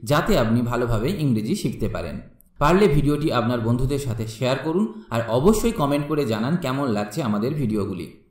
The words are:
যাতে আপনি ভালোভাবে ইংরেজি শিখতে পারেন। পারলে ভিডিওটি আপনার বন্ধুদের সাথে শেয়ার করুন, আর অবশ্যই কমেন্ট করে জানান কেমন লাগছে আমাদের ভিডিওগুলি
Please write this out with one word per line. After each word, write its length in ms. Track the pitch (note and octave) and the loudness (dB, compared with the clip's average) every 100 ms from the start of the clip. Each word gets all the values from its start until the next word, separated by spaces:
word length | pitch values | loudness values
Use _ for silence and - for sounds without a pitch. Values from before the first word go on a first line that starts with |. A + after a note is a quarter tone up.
যাতে 280 | A2+ D3+ E3+ F#3 | 2 0 4 2
আপনি 220 | A2+ A#2 | 4 2
ভালোভাবে 460 | A#2 A#2 A#2+ A2 B2 G3+ | 0 -2 0 0 0 0
ইংরেজি 300 | D3 A2 G#2+ F#3+ | 0 0 0 -2
শিখতে 320 | C3+ G#2+ G#2+ | -4 -4 -4
পারেন। 280 | F2 E2 - - _ _ _ | -4 -8 -10 -14 _ _ _
পারলে 280 | C#3+ F3+ G#3 | 2 6 6
ভিডিওটি 400 | D3 C#3 D3 D3 | 4 2 0 0
আপনার 280 | A#2+ A#2 B2 | 0 0 0
বন্ধুদের 420 | A2 A#2+ C3 C#3+ B2 | 0 0 0 -2 -4
সাথে 180 | A2 A2 | -6 -6
শেয়ার 320 | - B2 C#3 | -4 -2 -2
করুন, 220 | D3+ E3+ A3 - - | 0 0 0 -4 -6
আর 100 | A2 - | -4 0
অবশ্যই 460 | A#2 D#3+ G#3+ A#3 - | 2 4 4 2 0
কমেন্ট 240 | C#3+ C#3+ D3 | 0 0 0
করে 140 | D3+ C#3+ | -2 0
জানান 280 | G#2+ A#2+ F3 | -2 0 -2
কেমন 300 | C3 C3 C#3 | -2 -2 -2
লাগছে 300 | G#2 G#2 - | -2 -4 -4
আমাদের 300 | A2+ G#2 A#2 | -2 0 0
ভিডিওগুলি 520 | D3+ B2 G#2+ G2 F#2 D#2 - _ | -2 -2 -2 -2 -6 -10 -14 _